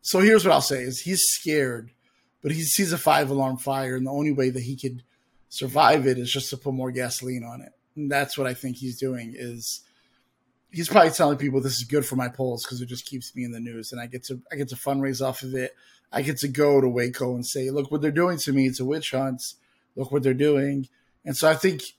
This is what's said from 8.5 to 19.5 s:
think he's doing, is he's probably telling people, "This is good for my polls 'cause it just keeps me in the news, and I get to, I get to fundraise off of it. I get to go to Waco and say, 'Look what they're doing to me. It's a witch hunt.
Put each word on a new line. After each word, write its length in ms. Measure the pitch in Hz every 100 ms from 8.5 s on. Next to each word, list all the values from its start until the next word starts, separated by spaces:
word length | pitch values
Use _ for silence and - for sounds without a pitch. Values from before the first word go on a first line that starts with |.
think 220 | 127 131 123
he's 220 | 131 120
doing, 360 | 135 123 113 120
is 460 | 123 120 113 - _ _ _ _ _ _ _ _ _
he's 180 | 165 170
probably 220 | 208 165
telling 280 | - 156 139
people, 220 | 143 131
"This 160 | 135 120
is 80 |
good 220 | 123 147 131
for 100 | 127
my 120 | 123
polls 360 | 123 131 117
'cause 160 | - 123
it 60 | 123
just 180 | 123
keeps 300 | - 131 - 127
me 80 |
in 80 | 123
the 80 | 117
news, 320 | 117 117 110
and 80 | 123
I 60 | 120
get 180 | 123
to, 160 | - 127 _
I 60 | 143
get 120 | 135
to 60 | 127
fundraise 480 | - 139 135 123
off 180 | 131 135
of 120 | 131
it. 220 | 131 127 - _ _ _
I 120 | -
get 160 | 139 139
to 100 | 143
go 320 | 131 147 139
to 80 | 131
Waco 460 | 123 120 123 123
and 120 | 123 123
say, 240 | 143 131
'Look 200 | 143 135
what 120 | 147
they're 80 | 151
doing 280 | 147 180 170
to 140 | -
me. 140 | 135 131
It's 140 | 127
a 40 |
witch 280 | 131 156 156
hunt. 300 | 131 135 127 -